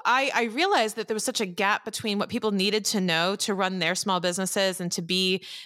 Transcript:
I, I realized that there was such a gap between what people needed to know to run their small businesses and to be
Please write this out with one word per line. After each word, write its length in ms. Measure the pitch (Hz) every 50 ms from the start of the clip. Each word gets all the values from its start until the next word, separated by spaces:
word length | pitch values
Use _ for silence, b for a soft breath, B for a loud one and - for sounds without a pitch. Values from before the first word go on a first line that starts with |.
| -
I, 260 | 220 240 262 277 269 -
I 80 | 233 233
realized 520 | 226 214 277 349 392 403 277 220 214 208
that 120 | 226 208 -
there 60 | 220
was 100 | 214 -
such 160 | 262 226 -
a 60 | 214
gap 400 | 185 175 214 196 196 214 - -
between 320 | 220 - - - 214 202 202
what 100 | 196 -
people 220 | 214 - - 214
needed 340 | 202 190 190 208 202 214 202
to 140 | - - 202
know 360 | 185 180 165 165 170 185 202
to 180 | 208 - - 196
run 240 | 190 190 185 190 185
their 160 | 165 165 185
small 260 | - - 208 185 180
businesses 640 | 175 180 175 196 190 180 - 208 196 190 180 -
and 100 | 175 175
to 80 | - -
be 420 | 170 165 185 185 185 185 185 185 B B B B B